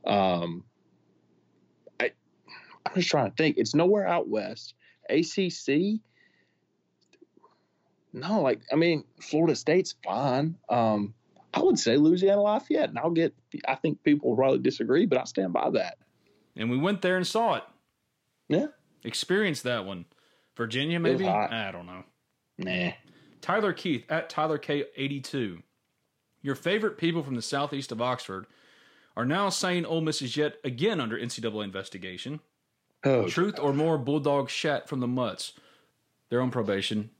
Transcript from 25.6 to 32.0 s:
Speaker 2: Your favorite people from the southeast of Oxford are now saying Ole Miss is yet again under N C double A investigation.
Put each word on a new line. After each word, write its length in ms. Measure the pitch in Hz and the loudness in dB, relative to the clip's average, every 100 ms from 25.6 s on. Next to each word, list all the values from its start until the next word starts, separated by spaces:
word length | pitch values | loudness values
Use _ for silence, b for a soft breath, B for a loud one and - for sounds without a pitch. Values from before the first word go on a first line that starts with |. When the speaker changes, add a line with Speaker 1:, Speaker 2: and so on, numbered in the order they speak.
| - _ _ _ _ _ _ _ | -18 _ _ _ _ _ _ _
Speaker 2:
Your 140 | 139 135 | -6 -4
favorite 420 | 165 208 214 - | -2 0 -2 -2
people 240 | 165 170 | -2 -2
from 140 | 135 123 | -4 -6
the 60 | |
southeast 500 | - 139 147 139 135 | -4 -4 -2 -6 -8
of 100 | 113 | -4
Oxford 460 | 123 120 - 95 - b b b b b b - | -2 -2 -6 -10 -12 b b b b b b -4
are 100 | 123 | 0
now 240 | 175 202 | 0 0
saying 360 | 180 185 175 165 | 0 0 0 0
Ole 160 | 165 | -2
Miss 200 | 160 151 | -2 -2
is 140 | 131 139 | -4 0
yet 200 | 151 - | -2 -2
again 360 | 135 120 196 185 | -8 0 0 0
under 180 | 117 117 | -2 -4
N 120 | 117 | -6
C 120 | - | -6
double 200 | 113 107 | -6 -4
A 20 | |
investigation. 760 | 101 95 95 98 | -6 -8 -10 -12